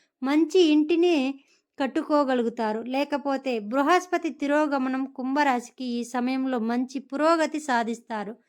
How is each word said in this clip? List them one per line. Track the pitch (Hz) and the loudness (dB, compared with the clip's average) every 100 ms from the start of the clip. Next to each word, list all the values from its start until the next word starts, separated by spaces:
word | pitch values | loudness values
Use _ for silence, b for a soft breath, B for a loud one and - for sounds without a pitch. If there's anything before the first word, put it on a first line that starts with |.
| b _ | b _
మంచి | 254 302 320 381 | 0 2 4 4
ఇంటిని | 330 302 302 339 349 330 262 269 b b _ - | 6 6 4 4 4 4 2 -4 b b _ -6
కట్టుకోగలుగుతారు. | 269 294 302 294 277 254 233 226 220 214 | -4 -2 0 2 2 0 0 -2 -4 -4
లేకపోతే | 233 262 285 285 285 269 269 233 | -4 -4 -2 -4 -2 -4 -2 -4
బృహస్పతి | 208 262 285 359 359 349 339 | -2 0 2 2 2 -4 -4
తిరోగమనం | 254 285 294 302 277 262 262 269 | -4 0 0 2 0 -2 -4 -6
కుంభరాశికి | - 254 277 285 247 240 - 254 | -6 -4 0 2 0 -4 -10 -6
ఈ | 240 233 | -6 -4
సమయంలో | 254 247 262 262 254 | -4 -2 -2 -2 -2
మంచి | 220 240 254 277 | -2 -2 -4 -6
పురోగతి | - 277 311 330 302 302 | -8 -2 2 2 0 -2
సాధిస్తారు. | 302 247 226 233 - 220 196 240 | -2 -2 -2 -6 -8 -8 -8 -12